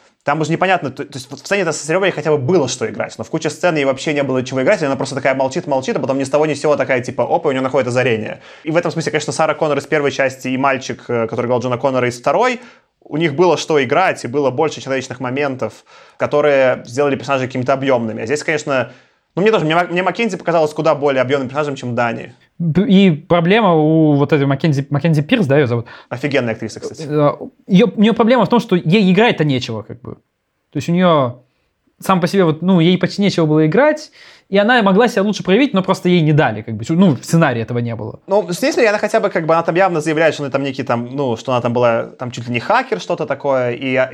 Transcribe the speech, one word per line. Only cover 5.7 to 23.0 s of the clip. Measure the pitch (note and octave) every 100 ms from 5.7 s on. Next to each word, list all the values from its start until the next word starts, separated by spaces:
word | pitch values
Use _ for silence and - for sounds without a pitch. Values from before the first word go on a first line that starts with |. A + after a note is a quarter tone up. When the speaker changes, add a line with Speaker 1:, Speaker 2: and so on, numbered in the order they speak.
| C3+ C3 F#3
Speaker 1:
а |
потом | C3 C3+
ни |
с | C3
того | D3+ D#3
ни |
с | C#3
сего | D#3 C#3
такая, | B2+ C3
типа, | B2 B2+
опа, | - E3+ E3
и |
у |
нее | C3
находит | C3 C#3+ B2
озарение. | B2 B2+ A2 A2 - - -
И | D#3
в | D#3+
этом | E3+
смысле, | D#3+ D3+
конечно, | D3+ D3+
Сара | C#3 D#3
Коннор | D3 D#3 C#3+
из | C#3
первой | D3+ C#3+
части | - C3+ B2+ C3
и | B2+
мальчик, | C3+ C3 - A#2+ -
э, | A#2+ A2+
который | A2+ A#2
играл | B2
Джона | B2+ A#2+
Коннора | C#3 B2+ B2
из | A#2+
второй, | - E3 B3+ A#3+ - - _ _
у | - D3
них | E3
было | C3+ F3+ D3
что | - D3+
играть, | B2 D3 F#3 C3
и | A#2+
было | C#3 C3+
больше | B2+ D#3 C#3
человечных | C3 C3+ B2+ A#2+
моментов, | B2+ C3 C#3+ B2+ A2 - _ - - _
которые | A#2+ D3 D3 C#3 C3 B2+ -
сделали | A#2+ D3 C3+
персонажей | A#2+ C3+ B2+
какими-то | C3 B2
объемными. | C3+ C3+ B2 A2+ A2
А | A2+
здесь, | D3
конечно, | - D3+ D3+ C3+ B2 - _ _ _ -
ну, |
мне | G#3
тоже, | A3
мне | D#3 E3+
Мак-, | E3+
мне | F3
Маккензи | F#3 F3 A3+ F#3
показалась | - E3+ D3+
куда | D#3 D#3 C#3+
более | C#3+ C3
объемным | B2+ C#3 B2
персонажем, | C#3 D3 C3
чем | B2
Дани. | A#2+ A#2 A#2+ - - _ _
Speaker 2:
П-, | E3+ D#3 G#3
и | F#3+